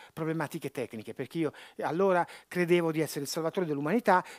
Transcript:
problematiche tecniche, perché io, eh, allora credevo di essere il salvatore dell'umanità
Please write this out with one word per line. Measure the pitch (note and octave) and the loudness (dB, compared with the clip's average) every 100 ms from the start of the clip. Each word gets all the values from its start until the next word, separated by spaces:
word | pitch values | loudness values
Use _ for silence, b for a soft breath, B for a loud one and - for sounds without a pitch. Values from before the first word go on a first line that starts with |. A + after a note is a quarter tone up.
| B | B
problematiche | - D#3+ D#3+ D3 E3 C#3+ | -6 -4 -2 -4 -4 -6
tecniche, | - A2+ A2+ A2 | -6 -6 -8 -10
perché | - B2+ E3 | -10 -6 -2
io, | D3+ B B - | -2 B B -8
eh, | |
allora | D#3 D#3+ G3 F3 D#3+ B - | -4 2 4 4 0 B -6
credevo | F3+ E3+ F3 E3 | -2 4 4 4
di | D#3 | 0
essere | D3 D3+ | -2 -4
il | C#3 | -6
salvatore | E3+ D#3+ G3 E3+ | -4 -2 -2 -2
dell'umanità | C#3 D3 A3+ G#3+ F#3 B | -2 0 2 6 4 B